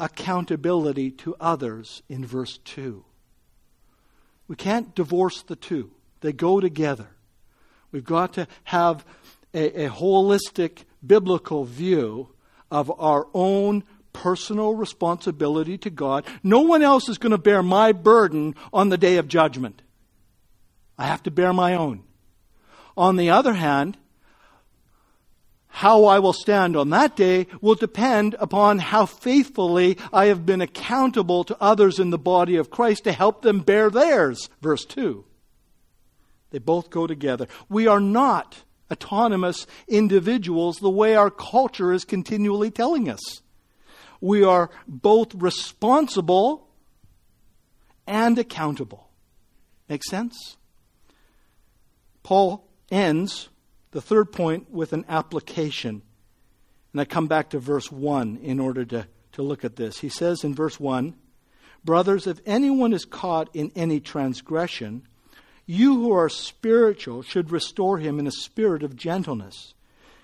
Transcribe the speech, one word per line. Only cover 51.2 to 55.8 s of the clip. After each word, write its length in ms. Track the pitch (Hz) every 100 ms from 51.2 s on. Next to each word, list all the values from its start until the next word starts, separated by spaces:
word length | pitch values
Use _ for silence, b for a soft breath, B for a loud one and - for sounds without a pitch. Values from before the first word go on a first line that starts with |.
| _ _ _ _ _ _ _ _ _ _
Paul 440 | - 190 190 202 _ _ _
ends 580 | 185 185 156 196 - - _ _ _ _
the 80 | 143
third 320 | - 214 208
point 400 | - 165 165 -
with 200 | 180 156
an 120 | 156 151
application. 920 | 160 - 160 - - 151 -